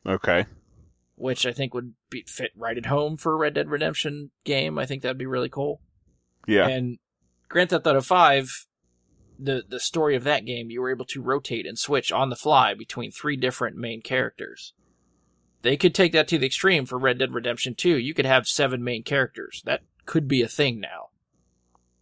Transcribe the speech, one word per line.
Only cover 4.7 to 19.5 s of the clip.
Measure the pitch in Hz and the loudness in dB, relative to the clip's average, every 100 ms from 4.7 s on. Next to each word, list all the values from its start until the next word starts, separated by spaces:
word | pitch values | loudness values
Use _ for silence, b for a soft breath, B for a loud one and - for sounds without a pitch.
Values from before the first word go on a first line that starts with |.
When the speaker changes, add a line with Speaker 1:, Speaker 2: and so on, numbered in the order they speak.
| 151 | -2
Speaker 2:
I | 131 | -4
think | 139 | -4
that'd | 127 131 | -6 -6
be | 131 | -4
really | 127 131 | -2 -4
cool. | 139 143 147 _ _ _ _ _ _ - | -4 -4 -6 _ _ _ _ _ _ 2
Speaker 1:
Yeah. | 202 156 | 4 4
Speaker 2:
And | 131 123 120 _ _ _ _ _ | 2 -4 -8 _ _ _ _ _
Grand | 170 180 | 0 2
Theft | 165 160 | 2 2
Auto | 139 | 2
five, | 131 180 160 139 131 - - _ _ _ _ _ _ - | 4 6 6 6 0 -10 -12 _ _ _ _ _ _ -10
the, | 135 131 - | -4 -4 -4
the | 123 | -6
story | - 165 151 131 | -4 0 2 2
of | |
that | 131 139 107 | 2 0 -2
game, | 120 117 | -10 -8
you | 120 | -6
were | 127 | -4
able | 123 123 | -4 -6
to | 139 | -8
rotate | 123 139 - 117 78 | -2 -2 -2 -8 -6
and | 117 | -8
switch | - 139 - | -2 0 0
on | 120 135 | 0 0
the | |
fly | 120 151 143 113 | -2 4 6 6
between | 101 113 - 113 | 2 -10 -10 -12
three | - 147 139 | -8 -6 -2
different | 127 - 117 90 | -2 0 -4 -4
main | 117 113 | -8 -8
characters. | - 131 117 - - - - _ _ _ _ _ _ _ _ _ | -4 -2 -2 -6 -14 -14 -20 _ _ _ _ _ _ _ _ _
They | 120 143 | 0 4
could | 175 | 4
take | - 180 | 6 4
that | 156 151 | 4 2
to | 165 | 2
the | 131 | 0
extreme | - 190 170 123 | 2 2 2 0
for | 127 | 0
Red | 131 123 | 0 0
Dead | 131 | -2
Redemption | 123 120 123 131 117 | -2 -4 -4 -6 -2
two. | 180 151 | 2 2
You | 127 | 0
could | - 131 | 0 4
have | 131 113 | 4 2
seven | - 135 127 | 0 0 0
main | 120 117 | -4 -6
characters. | - 139 127 - - | -2 0 0 -4 -14